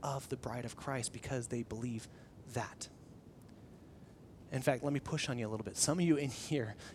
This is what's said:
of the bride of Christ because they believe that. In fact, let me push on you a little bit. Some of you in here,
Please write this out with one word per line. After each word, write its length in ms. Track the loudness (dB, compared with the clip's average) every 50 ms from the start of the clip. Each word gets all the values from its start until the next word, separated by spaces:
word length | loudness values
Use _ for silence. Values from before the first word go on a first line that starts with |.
| -2
of 260 | 0 0 0 -2 -2
the 80 | -4
bride 280 | -2 -2 -2 -2 -2 -2
of 100 | -4 -6
Christ 380 | -4 -2 0 0 0 0 -2 -4
because 340 | -4 -4 -2 0 0 0
they 160 | 0 0 0 0
believe 440 | 0 -2 -2 -2 0 -2 -2 -4 -6 -14 -16 -16 -16 -16 -16 -10 -4 -2
that. 360 | -2 -2 -2 -4 -8 -10 -12 -12 -16 -16 -16 -16 -18 -18 -18 -18 -18 -18 -18 -18 -16 -16 -16 -16 -16 -18 -18 -18 -16 -18 -18 -18 -18 -18 -18 -16 -16 -8 -2
In 120 | -2 2
fact, 200 | 6 6 4 6
let 120 | 4 2 2
me 80 | 2
push 260 | 2 2 0 0 2
on 100 | 2 0
you 80 | 0 0
a 40 | 0
little 160 | 0 0 -2
bit. 100 | -2 2
Some 240 | 4 4 6 6 8
of 60 | 8
you 100 | 8 8
in 140 | 8 6 2
here, 460 | 0 -2 -2 2 2 2 2 2 -2 -6 -10 -12 -8